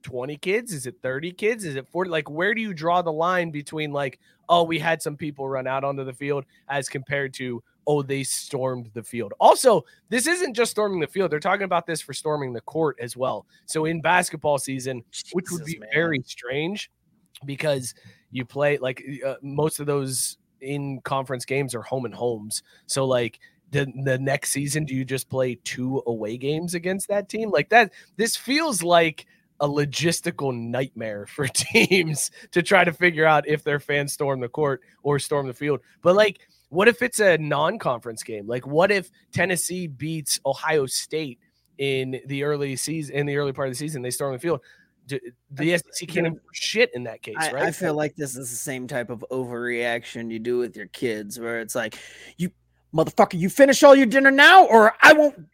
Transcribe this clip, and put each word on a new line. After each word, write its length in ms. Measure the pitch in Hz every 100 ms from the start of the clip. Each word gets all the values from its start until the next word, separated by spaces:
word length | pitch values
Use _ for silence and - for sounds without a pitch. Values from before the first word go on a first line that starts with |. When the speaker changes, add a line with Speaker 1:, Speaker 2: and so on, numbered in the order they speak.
Speaker 1:
twenty 340 | - 123 131 151
kids? 340 | 180 214 240
Is 140 | 156
it 120 | 123 -
thirty 300 | 127 135 170
kids? 340 | 180 214 233
Is 120 | 180 135
it 100 | 131
forty? 220 | 170 185
Like, 180 | 160 147
where 240 | 151 190
do 80 | 226
you 140 | 220
draw 260 | 165 160 180
the 100 | 170
line 380 | 156 165 185 165
between, 420 | 147 143 156 151
like, 280 | 143 139 - _ _ -
"Oh, 120 | 175
we 140 | 165 165
had 240 | 165 160
some 160 | 156 147
people 320 | 156 143 135
run 160 | 135
out 180 | 131 135
onto 200 | 139 139
the 100 | 131
field," 320 | 127 143 143 135 _ -
as 180 | 143 135
compared 460 | 139 127 139 139
to, 280 | 135 127 120 _ _ -
"Oh, 160 | 147
they 200 | 135 139
stormed 680 | 131 - - 135 131 127 113
the 80 | 113
field"? 320 | 107 117 101 -
Also, 440 | 233 339 262 190 - _ _
this 180 | 240 262
isn't 260 | 359 349
just 160 | 233 233
storming 300 | - 208 185
the 80 | 147
field. 240 | 190 180
They're 80 | 151
talking 240 | 180 202
about 240 | 196 175 170
this 140 | 160
for 120 | -
storming 400 | 135 156 151 135
the 80 | 117
court 360 | - 160 156 -
as 160 | 120 123
well. 300 | 127 107 _ _
So 200 | - 160
in 140 | 156 165
basketball 600 | 156 180 175 160 151 143
season, 440 | - 135 127 123 - - -
which 180 | 175 180
would 160 | 175
Speaker 2:
Jesus, 80 | 151
Speaker 1:
be 60 | 165
Speaker 2:
man. 100 | -
Speaker 1:
very 300 | 147 165 143
strange 680 | - - 120 139 160 208 - _ _ _ _ -
because 500 | 139 139 156 139 127 - - _ _
you 140 | 127
play, 320 | 120 139 147 143
like, 260 | 127 127 135 139
uh, 100 | 135 123
most 380 | 139 143 156 -
of 60 |
those 520 | 147 143 135 127 - - _ _
in-conference 840 | 135 143 139 135 - 135 131 123
games 280 | - 131 135
are 80 | 117
home 240 | 104 131
and 80 | 117
homes. 500 | 98 120 110 107 - _ _
So, 200 | - 139
like, 340 | 135 127 117 - - _ _
the, 200 | 139 139 135
the 140 | 135 127
next 340 | 135 139 -
season, 340 | 139 143 151
do 80 | 151
you 120 | 131
just 240 | 131 135 -
play 260 | 135 127 117
two 400 | - 123 127 135
away 320 | 120 117 107 123
games 360 | 139 156 170
against 340 | 175 175 196 -
that 220 | 202 202
team? 200 | 214 220
Like, 200 | 170 151
that, 240 | 220 214 - - -
this 180 | 226
feels 480 | - - 285 320 196
like 420 | 170 170 165 - - _ _ _
a 60 | 147
logistical 840 | 147 147 127 165 165 170 170 139
nightmare 720 | 120 117 123 135 113 110 104 101
for 200 | - 131
<laughs> 60 |
teams 800 | - - 233 208 190 160 147 - - -
to 100 | 175
try 220 | 170 190
to 80 | 175
figure 340 | 156 175 156
out 220 | 156 151 147
if 160 | 151
their 160 | 151 143
fans 320 | - 143 143
storm 300 | - 143 135
the 80 | 120
court 320 | - 147 131 _ _
or 140 | 143 143
storm 280 | - 147 135
the 60 |
field. 260 | 120 147 135 _ _
But, 140 | 165
like, 240 | 196 214 - _ _ _
what 180 | 160 220
if 120 | -
it's 180 | 247 -
a 180 | 202 160
non-conference 840 | 151 143 160 220 151 117 120 113
game? 240 | - 110 101
Like, 200 | 127 117
what 240 | 151 196
if 180 | 202 180 _ _
Tennessee 560 | - 180 175 - 185 170
beats 520 | 127 151 160 143 -
Ohio 400 | 139 131 160 156 131
State 520 | - - 156 147 117 _ _ _ -
in 420 | 139 135 131 131
the 180 | 135 139
early 320 | 143 147 139
season, 400 | 127 - 160 143
in 100 | 143
the 120 | 143 143
early 160 | 143
part 140 | 131 135
of 40 |
the 40 | 123
season, 240 | 151 151
they 100 | 123
storm 220 | - 139
the 60 | 127
field? 200 | 170 147 _ _ _ _ -
D-, 120 | 135 120 _ _
the 200 | 139 156
Speaker 2:
I, 40 |
Speaker 1:
S 60 | 175
E 40 | -
C 120 | - 170
can't 80 |
Speaker 2:
you 60 | 160
know, 40 | 170
Speaker 1:
enforce 280 | 160 _ -
shit 320 | - 214 208
in 80 | 123
that 180 | 120 110
case, 140 | - 110
Speaker 2:
I, 140 | 156
Speaker 1:
right? 120 | 127
Speaker 2:
I 60 | 151
feel 220 | 151 180
like 220 | 151 151
this 200 | 151 139
is 140 | 151 127
the 60 |
same 320 | 117 147 131 123
type 240 | 135 117
of 120 | 117 -
overreaction 1040 | 131 123 120 120 120 120 120 - 120 117
you 80 | 113
do 180 | 117 123
with 180 | 120
your 120 | 107 98
kids, 520 | - 123 107 104 123
where 200 | 117 117
it's 160 | 110
like, 200 | 127 110 - - - - -
"You 120 | 180 _ _ _ _
motherfucker, 460 | 156 151 - - 170
you 100 | 185
finish 320 | - 277 262
all 120 | 294
your 120 | 277 247
dinner 240 | 269 269
now, 340 | 269 302 381
or 300 | 339 226 214 -
I 100 | -
won't 260 | 311 294 - 151